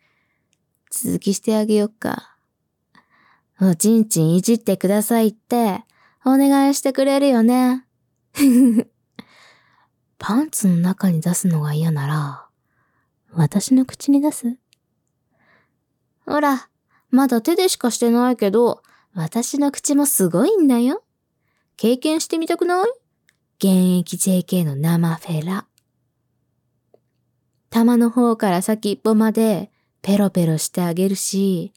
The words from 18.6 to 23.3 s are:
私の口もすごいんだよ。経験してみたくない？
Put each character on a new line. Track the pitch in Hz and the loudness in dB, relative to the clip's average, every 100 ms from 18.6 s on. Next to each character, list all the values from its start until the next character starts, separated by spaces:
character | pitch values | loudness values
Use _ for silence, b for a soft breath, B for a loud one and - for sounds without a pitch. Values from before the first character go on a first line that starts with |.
| 240 - b b b | 0 -2 b b b
私 | 180 160 233 240 277 | -8 -6 -4 -4 -2
の | 285 | -2
口 | - - 285 | -2 -2 0
も | 285 | 0
す | - 180 | 0 0
ご | 175 311 | 2 2
い | 427 | 2
ん | 285 | 2
だ | 233 | 2
よ。 | 247 403 - _ _ _ _ _ _ - | 0 -2 -8 _ _ _ _ _ _ -4
経 | 220 254 | -2 0
験 | 302 311 | -2 -2
し | - | -4
て | 330 | -6
み | 330 | -4
た | 339 | -2
く | 349 | 0
な | 359 | 0
い？ | 440 523 _ _ _ | -2 -6 _ _ _